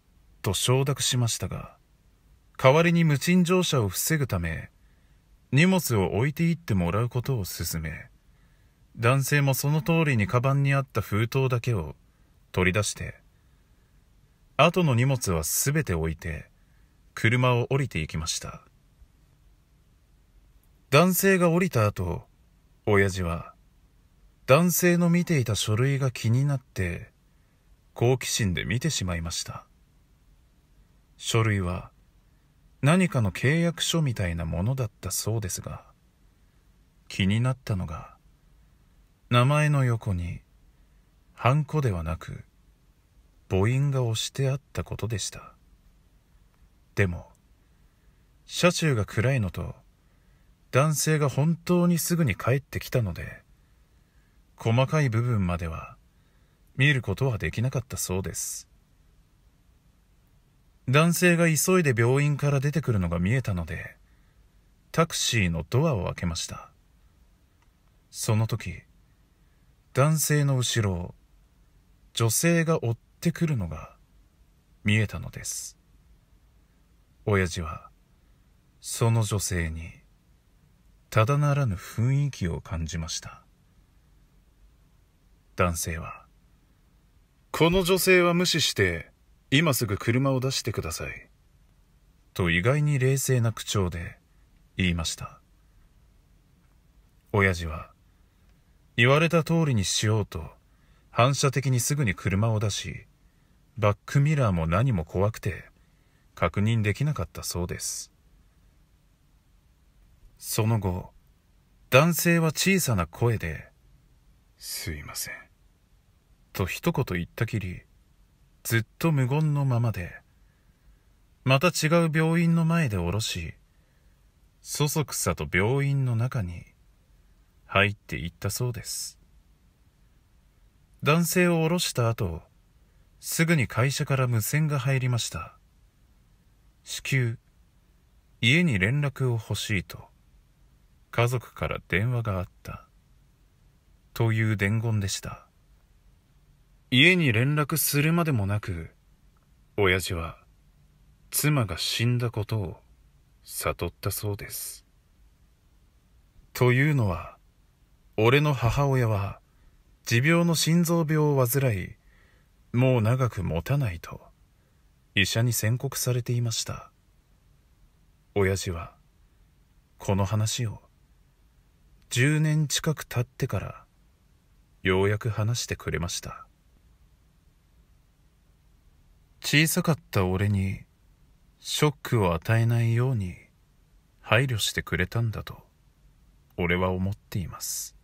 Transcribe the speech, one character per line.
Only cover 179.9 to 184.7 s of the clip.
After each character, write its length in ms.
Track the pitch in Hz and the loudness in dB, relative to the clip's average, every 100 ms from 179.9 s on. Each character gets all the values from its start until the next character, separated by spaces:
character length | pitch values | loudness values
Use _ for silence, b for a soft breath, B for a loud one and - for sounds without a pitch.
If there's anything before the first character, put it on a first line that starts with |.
っ 60 | 147 - | -2 -2
た 160 | 104 92 | -2 0
俺 220 | 92 104 | 0 0
に、 360 | 101 95 - - _ _ _ _ _ _ _ | 0 -2 -6 -14 _ _ _ _ _ _ _
シ 240 | - - | -8 0
ョ 60 | 151 | 0
ッ 40 | - | 0
ク 220 | - 120 | 0 4
を 100 | 92 | 4
与 260 | 82 - 113 | 2 2 4
え 60 | 117 | 4
な 160 | 117 | 4
い 120 | 117 | 4
よ 180 | 117 131 | 2 2
う 20 | |
に、 220 | 117 90 - - _ _ _ _ _ _ _ | 0 -2 -8 -18 _ _ _ _ _ _ _
配 260 | - 110 135 | 0 2 2
慮 120 | 110 | -2
し 140 | - | -2